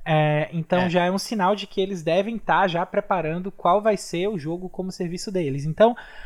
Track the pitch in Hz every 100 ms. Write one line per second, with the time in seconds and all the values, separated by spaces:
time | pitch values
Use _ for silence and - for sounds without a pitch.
0 | - 156 151 151 156 165 160 180 180 175
1 | 175 196 - 220 180 202 202 - 190 185
2 | 156 170 202 233 - 165 190 165 185 202
3 | - 190 156 170 190 - 175 196 214 202
4 | - 170 196 202 143 175 185 - 185 -
5 | 180 180 - 185 147 139 147 156 220 240
6 | - -